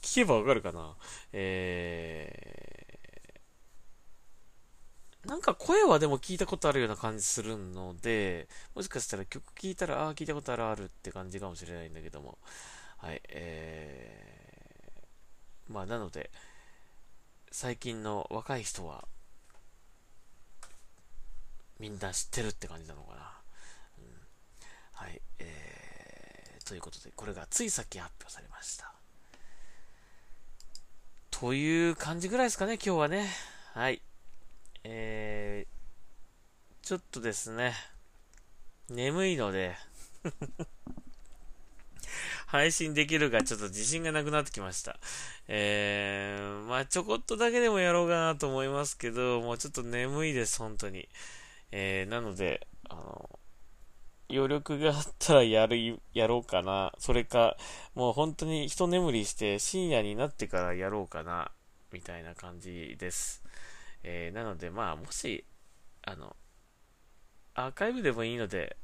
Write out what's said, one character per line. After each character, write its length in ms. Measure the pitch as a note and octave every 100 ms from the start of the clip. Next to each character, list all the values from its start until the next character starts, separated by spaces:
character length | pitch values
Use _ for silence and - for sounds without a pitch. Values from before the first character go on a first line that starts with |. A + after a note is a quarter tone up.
聞 140 | - -
け 100 | A3+
ば 120 | A#2
わ 80 | A2
か 80 |
る 80 | A#2+
か 100 | F#2+
な。 240 | E2+ D#2+ E2 - - -
え 2000 | - F#2+ F#2 F2+ F2 F2 E2+ E2 D#2+ D#2 - - - - - - - - - - - - - - - - - - - - - - - - - - - - - -
ー、 40 |
な 80 | D#4+
ん 40 |
か 140 | - -
声 280 | - F#4+
は 160 | G4+ D#3
で 80 | D3+
も 120 | C3+
聞 160 | - F#3
い 20 |
た 80 | F#3
こ 120 | F#3+
と 120 | D#3+
あ 20 |
る 80 | C#3
よ 60 | A#2
う 40 |
な 60 | G#2+
感 220 | A2+ A2
じ 60 |
す 180 | G2 -
る 140 | G#2+ A2
の 380 | F#2 F#2 F2+ F2
で、 460 | A2+ A2 G2+ F2 D2+ - - -
も 80 |
し 60 | G3
か 100 | C3+
し 80 | -
た 100 | G2+
ら 80 | G2
曲 260 | C#3 -
聞 180 | - F#3+
い 40 | F#3
た 120 | F3+
ら、 200 | C#3+ D#3
あ 60 |
ー、 40 | D3+
聞 60 |
い 40 | D#3
た 60 |
こ 80 | D3
と 120 | C#3+
あ 20 | A#2+
る 80 |
あ 120 | A2+ G#2+
る 100 | F#2+
っ 20 |
て 220 | - -
感 180 | F#2+ F#2
じ 100 | F#2+
か 100 | G2
も 60 | E2+
し 100 | E2+
れ 80 |
な 100 | F2
い 60 | E2
ん 40 |
だ 80 | D#2+
け 80 | D#2+
ど 120 | D2
も。 160 | C#2 - - - - - - -
は 160 | E2+
い、 80 | D#2 -
え 1500 | - E2+ D#2+ D#2+ D#2 D2+ C2+ A1+ G#1 G1+ - - - - - - - - - - - - - -
ー、 40 |
ま 80 | G#2+
あ、 40 | F#2+
な 120 | A#2
の 120 | G2
で、 200 | C#2+ - - - - - - - - - - - - -
最 240 | - B2+ A#2+
近 280 | B2 A2+
の 240 | G#2+ G#2 -
若 280 | A2 A2+ C3+
い 60 |
人 220 | G#2+ - E2+
は、 220 | B1+ G1+ - - - - - - - - - - - - - - - - - - - - - - - - - - -
み 100 | G#2+
ん 80 | G#2
な 140 | G2+
知 140 | F#2 -
っ 20 |
て 140 | -
る 60 | A2
っ 40 |
て 140 | G2 F2
感 140 | E2
じ 60 | D#2+
な 60 |
の 80 | D2
か 140 | C#2+ -
な。 260 | D2+ - - - - - - -
う 40 |
ん。 40 | A#1 A#1 - - - - - - -
は 140 | - -
い、 140 | - - -
え 260 | E2 D#2 D2
ー、 40 | - - - - - - - - - -
と 40 | F#2
い 20 |
う 40 |
こ 80 | E2
と 120 | -
で、 100 | -
こ 120 | - G#2
れ 80 |
が 120 | F2+ D#2+
つ 160 | - A#3
い 40 |
さ 120 | -
っ 40 | -
き 100 | -
発 140 | - -
表 120 | -
さ 60 | -
れ 80 | -
ま 140 | -
し 160 | - -
た。 160 | - - - - - - - - - - - - - - - - - - - - - - - - -
と 240 | - B2
い 360 | C3+ D3+ E3 E3+
う 80 | D#3+
感 240 | D3 E3+
じ 80 | F3+
ぐ 80 | A#3+
ら 60 |
い 20 | B3
で 60 |
す 60 | -
か 80 | G3
ね、 100 | A3+
今 200 | - F3
日 40 |
は 100 | D3
ね。 180 | F#3 G3+ F3+ - - -
は 160 | - B2+
い。 120 | B2+ - - - - - - - - A2
え 840 | A2+ A2+ A2 G#2 G#2 G#2 G#2 - - - - - - - - - - - -
ー、 60 | -
ち 60 |
ょ 40 | F3+
っ 20 | -
と 80 | -
で 140 | A#2
す 180 | G#2 A2+
ね、 220 | A2+ B2 A2 - - - - - - - - - - -
眠 400 | A#2+ C3 D#3+ F#3+
い 80 | E3
の 160 | G#2+
で、 240 | F#2+ F#2 F2 - - - -
<laughs> 320 | E3+ - C#3+ - D#3+ - - - - - - - - - - - - - - - - - -
配 240 | C#3+ D#3
信 220 | D#3+ D#3+
で 120 | D3 D3
き 140 | D#3
る 120 | D3
か 120 | A2+
ち 100 | -
ょ 40 | A2
っ 20 |
と 80 | G#2
自 160 | G2
信 200 | G#2+ D#3+
が 100 | E3
な 100 | D#3
く 80 | D3
な 120 | D3+
っ 20 | C#3+
て 60 |
き 100 | -
ま 100 | F#2+
し 100 | F#2
た。 160 | - - - - - - -
え 880 | G#2+ G#2 G#2 G#2 G2+ G2+ G2 G2 G2+
ー、 260 | G2+ G2+ A2
ま 100 | B2+
あ、 80 | C3+
ち 140 | F3+
ょ 40 |
こ 120 | G3 C#4
っ 60 |
と 140 | - A3
だ 160 | A#3
け 80 | A#3+
で 100 | A#3+
も 100 | G3+
や 120 | F3+
ろ 140 | F3 E3+
う 20 |
か 60 |
な 240 | E3+ E3 D#3
と 100 | D3
思 160 | C3+
い 60 | C3+
ま 160 | C#3 C#3+
す 120 | -
け 140 | A#2+
ど、 300 | A2+ B2+ A#2+
も 100 | A#2
う 60 | A#2+
ち 100 | D3
ょ 40 |
っ 20 |
と 100 | C3+
眠 440 | A#2+ A#2+ B2+ C#3+ D#3+
い 60 |
で 120 | C3+ A2
す、 140 | -
本 180 | A2+ G2+
当 120 | G#2
に。 200 | F#2+ - - - - - - -
え 320 | G2 G2 F#2+
ー、 20 | F#2+
な 120 | A#2
の 120 | A#2
で、 320 | F#2+ F#2 C2 - - -
あ 60 | -
の、 440 | - - - - - - - - - - - - -
余 160 | B2+ C3+
力 320 | D3 C#3+ D3
が 120 | D3+
あ 20 |
っ 20 | D3 D3 -
た 160 | - D3
ら 80 |
や 240 | A#2 A2 A2
る、 340 | A#2+ A2+ A#2 -
や 120 | - A2
ろ 120 | A#2+
う 60 |
か 200 | A#2 F#2
な。 300 | F2+ G2 F#2+ -
そ 140 | -
れ 140 | B2 A2+
か、 320 | B2 A#2 - - - - -
も 160 | B2
う 20 |
本 200 | A2+ D#3
当 120 | D3+ D#3+
に 240 | D#3+ D3
一 180 | - F3+
眠 240 | F3+ F3
り 140 | A#2 G#2
し 80 |
て 260 | - G#2+ G2+
深 300 | - F#3 F3+
夜 120 | C3
に 140 | G#2 G#2
な 140 | D3
っ 40 |
て 140 | - A2
か 160 | F#2
ら 100 | F2+
や 160 | F2+ F#2+
ろ 120 | G#2
う 60 | F#2
か 160 | E2+
な、 280 | D#2+ F2 - - - - -
み 100 | F2+
た 160 | - E2+
い 60 |
な 100 | E2
感 280 | F2 F#2 F2
じ 340 | F2+ F2 D2+ G#1+
で 140 | F2+
す。 320 | - - - - - - - - -
え 260 | F2 F2 E2+
ー、 40 | G2+
な 80 |
の 120 | A2+ F2
で、 160 | F2
ま 200 | F#2+ G#2
あ、 40 | D#2
も 160 | D#2
し、 320 | - - G2 - - - - - -
あ 120 | - F2+
の、 200 | A1+ - - - _ _ - _ - - - - -
ア 140 | - B2+
ー 40 |
カ 160 | C3 G#3+
イ 40 |
ブ 80 | B3+
で 120 | F3+
も 100 | A#2
い 100 | A2+
い 40 | A#2+
の 100 | A2
で 300 | F#2 E2+ -